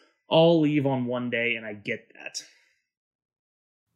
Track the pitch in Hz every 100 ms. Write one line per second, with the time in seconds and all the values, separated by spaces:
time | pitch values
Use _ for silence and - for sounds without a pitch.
0 | _ _ - 160 165 170 147 147 139 131
1 | 120 123 123 120 117 113 110 104 104 110
2 | - - 69 - - _ _ _ _ _
3 | _ _ _ _ _ _ _ _ _